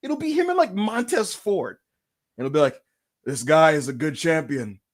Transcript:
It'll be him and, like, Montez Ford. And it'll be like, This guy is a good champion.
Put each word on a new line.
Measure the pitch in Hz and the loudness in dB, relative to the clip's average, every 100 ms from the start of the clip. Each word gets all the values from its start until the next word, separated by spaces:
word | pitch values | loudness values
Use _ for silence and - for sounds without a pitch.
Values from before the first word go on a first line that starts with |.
It'll | 277 294 | -6 -6
be | 311 | -2
him | 311 349 | 0 0
and, | 359 | 2
like, | 311 | 0
Montez | 190 214 233 240 349 214 | 0 -2 -2 -2 -2 -2
Ford. | - - 196 123 95 _ _ _ _ _ _ | -4 -2 -2 -2 -10 _ _ _ _ _ _
And | 131 | -4
it'll | |
be | 147 | 2
like, | 143 123 _ _ _ _ | 2 0 _ _ _ _
This | - 135 | -8 -8
guy | 120 156 160 | 2 6 6
is | 151 131 | 4 -2
a | |
good | 127 156 139 | -4 -4 -2
champion. | 170 160 156 139 110 98 _ | 0 0 0 -6 -6 -12 _